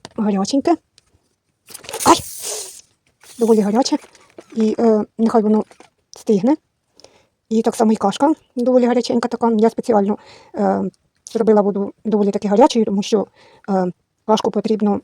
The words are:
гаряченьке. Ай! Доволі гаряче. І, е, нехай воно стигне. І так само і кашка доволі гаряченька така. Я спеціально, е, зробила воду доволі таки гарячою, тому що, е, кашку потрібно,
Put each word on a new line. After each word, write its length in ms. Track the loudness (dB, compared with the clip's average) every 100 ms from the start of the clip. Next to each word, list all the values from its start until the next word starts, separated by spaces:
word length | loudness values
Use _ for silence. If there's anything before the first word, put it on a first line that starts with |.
| -8 -6
гаряченьке. 640 | -4 -2 -2 -2 0 -2 _ _ _ _ _ _ _ _ -20 -20 -14 -2 2
Ай! 120 | 2 -2 -12 -12 -12 -14 -20 -20 _ _ _ -16 -2
Доволі 220 | 2 4
гаряче. 360 | 2 0 0 -2 -6 _ _ -20 -10 -2
І, 200 | -2 2
е, 260 | 2 2 0 -2
нехай 240 | 0 2
воно 220 | 2 0 -2 -12 -20 _ _ -8
стигне. 380 | -2 0 2 0 _ _ _ _ -20 _ _ _ -4
І 120 | -2
так 140 | 0 0
само 160 | 2
і 40 | 2
кашка 380 | -2 0 0 0 _ -6
доволі 300 | 0 2 2
гаряченька 420 | 0 -2 -2 -4
така. 240 | -2 0
Я 180 | 2 0
спеціально, 480 | 0 0 0 0 -4 -10 -20 _ -4
е, 280 | -2 -2 -4 -10 _ _ -8
зробила 280 | -2 2 2
воду 320 | 2 -2 -6 -10 -4
доволі 260 | -2 0
таки 160 | -2 0
гарячою, 380 | 4 4 2 -2
тому 180 | -2
що, 240 | -2 -2 -2 _ _ _ -4
е, 160 | -2 -2 -6 _ _ -2
кашку 240 | -2 -2
потрібно, 500 | -4 -2 -2 -2 -2